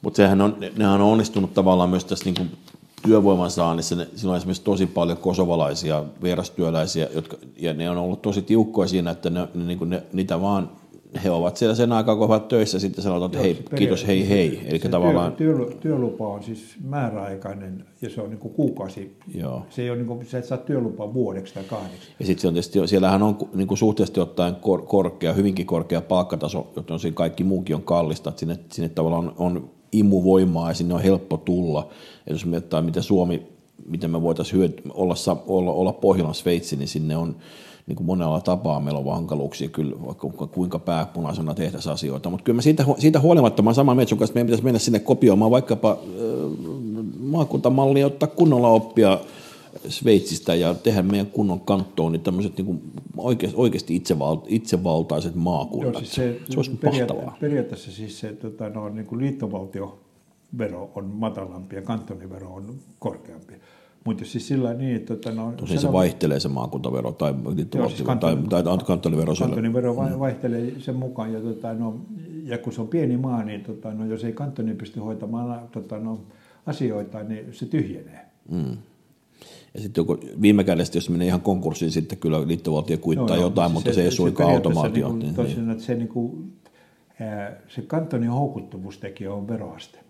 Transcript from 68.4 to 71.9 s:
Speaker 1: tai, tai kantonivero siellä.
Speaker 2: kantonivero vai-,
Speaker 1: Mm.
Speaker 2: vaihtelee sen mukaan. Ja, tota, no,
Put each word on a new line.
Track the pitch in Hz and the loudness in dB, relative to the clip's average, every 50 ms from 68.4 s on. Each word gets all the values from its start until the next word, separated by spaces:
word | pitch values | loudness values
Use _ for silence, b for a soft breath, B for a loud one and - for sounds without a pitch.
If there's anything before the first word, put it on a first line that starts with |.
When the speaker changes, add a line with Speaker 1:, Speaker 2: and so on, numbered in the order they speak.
| 71 - | 0 0
Speaker 1:
tai, | - 87 85 | 0 0 2
tai | 82 90 90 | 2 0 0
kantonivero | - - - 82 - 87 80 78 80 80 80 | 2 0 -2 0 2 0 0 2 2 0 0
siellä. | - - - - | 0 0 0 0
Speaker 2:
kantonivero | - 113 117 113 127 120 120 120 | 0 -2 0 0 0 0 0 0
vai-, | 127 139 139 135 | 0 -2 -2 -2
Speaker 1:
Mm. | 131 | -2
Speaker 2:
vaihtelee | 135 131 123 127 - 123 117 117 117 123 139 143 | -2 -4 -4 -4 -4 -4 -4 -2 -4 -6 -8 -8
sen | - - 131 | -8 -6 -6
mukaan. | 127 131 131 127 - 113 110 113 | -4 -6 -6 -6 -8 -8 -6 -6
Ja, | 107 | -6
tota, | 107 117 110 110 - 117 113 | -6 -6 -8 -6 -8 -8 -6
no, | 110 117 113 | -4 -6 -6